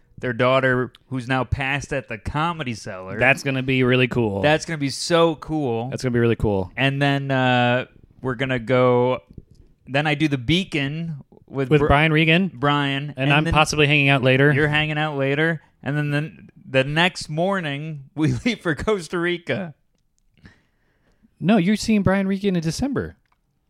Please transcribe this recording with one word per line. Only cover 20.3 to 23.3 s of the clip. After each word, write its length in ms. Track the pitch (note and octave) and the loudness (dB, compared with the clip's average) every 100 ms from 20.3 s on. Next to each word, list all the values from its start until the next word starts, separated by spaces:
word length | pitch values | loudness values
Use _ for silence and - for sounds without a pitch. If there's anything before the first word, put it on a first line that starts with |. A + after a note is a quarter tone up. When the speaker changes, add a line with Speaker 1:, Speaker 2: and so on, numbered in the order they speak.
| _ - _ _ _ _ _ _ _ _ - | _ -20 _ _ _ _ _ _ _ _ -6
Speaker 2:
No, 180 | D3+ A3 | 2 2
you're 180 | F3 G#3+ | 4 0
seeing 280 | - G#3+ | 2 2
Brian 240 | F#3 F#3+ F#3+ | 2 0 0
Regan 280 | G3 G3+ F3+ | -2 0 0
in 60 | |
December. 560 | E3 - C4 A3 E2 - _ | -2 -2 -4 -4 -6 -10 _